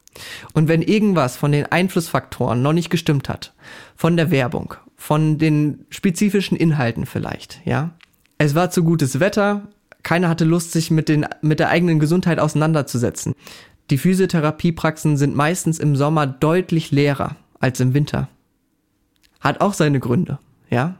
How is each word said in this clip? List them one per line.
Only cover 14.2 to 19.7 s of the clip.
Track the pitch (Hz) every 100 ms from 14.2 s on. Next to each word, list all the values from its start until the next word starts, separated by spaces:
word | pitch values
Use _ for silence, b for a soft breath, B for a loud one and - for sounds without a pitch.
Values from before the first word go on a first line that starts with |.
| 185 170 151 147 175 165 160 156 156 143
sind | 143 -
meistens | 147 180 165 160
im | 151
Sommer | 135 147 160 139
deutlich | 127 151 180 185 165 -
leerer | 143 143 139 - - _ -
als | 131 127
im | 127
Winter. | 139 147 135 135 _ _ _ _ _ _ _ _ _ _ _
Hat | 135 147
auch | 196